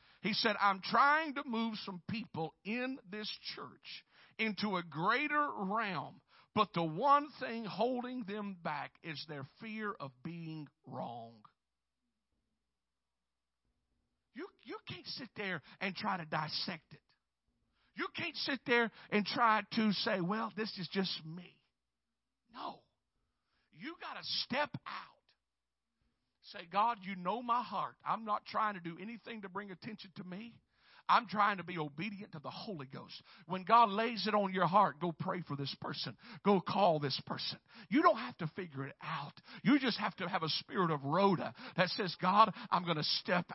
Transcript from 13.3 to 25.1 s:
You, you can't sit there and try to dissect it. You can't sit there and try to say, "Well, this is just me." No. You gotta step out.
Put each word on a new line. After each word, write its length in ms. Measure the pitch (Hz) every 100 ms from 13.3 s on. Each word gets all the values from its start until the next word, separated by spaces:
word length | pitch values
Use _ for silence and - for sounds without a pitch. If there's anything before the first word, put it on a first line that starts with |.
| _ _ _ _ _ _ _ _ _ _
You, 140 | 247 403 _
you 160 | 240 440 -
can't 200 | 359 -
sit 220 | - 247
there 260 | - 196 170 - -
and 160 | 196 175
try 220 | 208 185
to 60 |
dissect 680 | 160 160 156 - - 165 _
it. 100 | - _ _ _ _ _ _ _ _ _ -
You 100 | 381 -
can't 200 | 330 -
sit 240 | - 269
there 280 | - 240 226 - -
and 160 | 208 190
try 360 | 285 233 214 202
to 200 | 233 220
say, 280 | 180 233 208
"Well, 320 | 175 214 226 175
this 220 | 226 196
is 100 | 170
just 320 | 190 185 -
me." 340 | 156 175 175 _ _ _ _ _ _ _ _ _ _
No. 300 | 240 - - _ _ _ _ _ _ _ _ _
You 240 | 151 262 349
gotta 240 | 349 208 160 -
step 260 | - 254 294 - -
out. 260 | - -